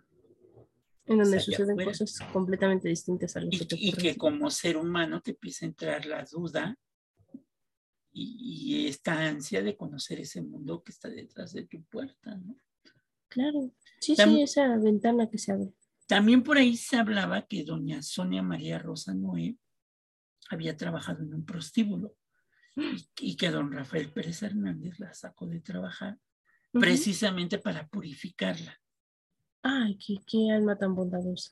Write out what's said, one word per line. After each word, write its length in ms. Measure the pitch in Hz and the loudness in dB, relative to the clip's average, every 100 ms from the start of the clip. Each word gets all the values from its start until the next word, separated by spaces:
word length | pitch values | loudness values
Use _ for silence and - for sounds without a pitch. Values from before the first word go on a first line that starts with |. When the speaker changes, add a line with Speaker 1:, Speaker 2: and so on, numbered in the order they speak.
| _ _ _ _ _ - - _ _ _ - | _ _ _ _ _ -20 -20 _ _ _ 2
Speaker 1:
En 140 | 220 | 6
donde 180 | 202 190 | 8 6
Speaker 2:
allá 80 | 202 | 2
Speaker 1:
suceden 260 | 202 202 | 2 2
Speaker 2:
afuera. 200 | 202 190 | 2 0
Speaker 1:
cosas 280 | 208 214 - - | -2 -4 -6 -4
completamente 560 | 190 185 190 196 190 175 | -2 0 2 4 4 2
distintas 480 | 170 - 180 175 175 | -2 -2 -2 -2 -4
a 20 | |
lo 80 | 170 | -4
Speaker 2:
Y, 100 | 175 | -4
Speaker 1:
que 60 | 170 | -4
te 100 | 170 | -2
Speaker 2:
y 100 | 202 | 0
Speaker 1:
ocurre 100 | 180 | 0
Speaker 2:
que 60 | 175 | 0
Speaker 1:
a 40 | |
ti. 60 | 139 | 2
Speaker 2:
como 300 | 160 147 147 | 0 2 0
ser 240 | - 175 156 | 0 0 0
humano 460 | 170 175 160 165 | 0 0 -2 -4
te 100 | - | -6
empieza 340 | - 185 - 165 | -8 -10 -8 -10
a 40 | |
entrar 360 | 160 160 147 147 | -6 -4 -4 -4
la 200 | 151 - | -8 -8
duda 520 | 160 170 156 160 262 _ _ _ _ _ - _ _ _ _ _ _ _ | -8 -6 -4 -4 -8 _ _ _ _ _ -20 _ _ _ _ _ _ _
y, 680 | - - - - - 254 294 | -12 -12 -10 -10 -8 -4 -2
y 40 | 294 | -2
esta 380 | - - 156 160 | -4 -2 0 0
ansia 360 | 285 - 190 | -4 -4 -2
de 160 | 202 202 | -2 -4
conocer 420 | 165 147 - - | -8 -10 -8 -10
ese 220 | 156 180 | -10 -10
mundo 420 | 151 151 147 175 | -10 -10 -8 -10
que 80 | - | -12
está 160 | - - | -16 -14
detrás 440 | - - - 175 | -14 -14 -14 -12
de 120 | - - | -12 -12
tu 160 | - - | -14 -12
puerta, 500 | 220 269 - - 196 | -10 -10 -12 -14 -12
¿no? 220 | 185 269 _ _ _ _ _ _ _ | -12 -16 _ _ _ _ _ _ _
Speaker 1:
Claro, 420 | 254 285 294 262 - _ _ | -2 0 0 -2 -8 _ _
sí, 140 | - 311 | 2 8
Speaker 2:
Tam-, 160 | 311 311 | 10 8
Speaker 1:
sí, 60 | |
esa 340 | 285 - 269 233 | 6 4 4 6
ventana 520 | 214 208 233 240 226 | 6 4 4 4 2
que 80 | 220 | -2
se 160 | - | -2
abre. 200 | 196 196 - _ _ - | -2 -4 -10 _ _ 2
Speaker 2:
también 360 | 202 208 254 | 6 8 8
por 140 | 262 294 | 8 8
ahí 180 | 247 233 | 6 4
se 220 | - 247 | 0 2
hablaba 480 | 214 214 180 190 - | 2 2 0 -2 -2
que 180 | 196 | -6
doña 380 | 151 165 143 151 | -4 -4 -4 -6
Sonia 400 | 147 - 185 185 | -6 -4 -2 0
María 360 | 185 80 78 82 | -2 -2 -4 -6
Rosa 340 | 82 80 - | -6 -8 -6
Noé 420 | 95 95 87 82 - _ _ _ _ _ _ _ _ - | -4 -2 -2 -4 -6 _ _ _ _ _ _ _ _ -10
había 260 | 165 160 156 | -8 -6 -6
trabajado 480 | 170 165 156 165 | -6 -6 -6 -8
en 100 | 156 | -8
un 120 | 156 160 | -8 -8
prostíbulo 720 | 170 156 - 208 180 208 - _ _ _ _ _ - | -8 -6 -2 -2 -2 -6 -12 _ _ _ _ _ -8
y, 340 | 311 196 - - 233 | -6 -6 -10 -8 -6
y 40 | - | -2
que 140 | 180 | -2
don 220 | 156 143 | 0 -4
Rafael 400 | 135 135 165 147 | -6 -6 -6 -6
Pérez 300 | - 160 170 | -6 -8 -6
Hernández 560 | 208 208 196 160 165 175 | -4 -2 -4 -4 -8 -12
la 120 | 190 | -14
sacó 340 | - 180 - 180 | -16 -18 -12 -10
de 120 | 170 | -10
trabajar 560 | - 180 185 - 196 208 _ _ _ _ _ | -8 -8 -8 -8 -10 -12 _ _ _ _ _
Speaker 1:
Ujú. 60 | 240 | 4
Speaker 2:
precisamente 760 | 247 262 214 180 208 185 175 202 | 6 6 2 0 0 0 -2 -4
para 300 | - 160 156 | -4 -6 -8
purificarla. 920 | 202 175 - - - 92 85 82 - _ _ _ _ _ _ _ _ | -10 -10 -10 -12 -6 -4 -4 -10 -18 _ _ _ _ _ _ _ _
Speaker 1:
Ay, 340 | 262 269 220 196 | 0 0 0 -2
qué, 200 | - 202 - | -6 -6 -2
qué 260 | 226 220 | 2 4
alma 260 | 214 208 208 | 4 2 2
tan 160 | 196 180 | 0 0
bondadosa. 560 | 185 180 180 180 - | -2 -2 -4 -6 -10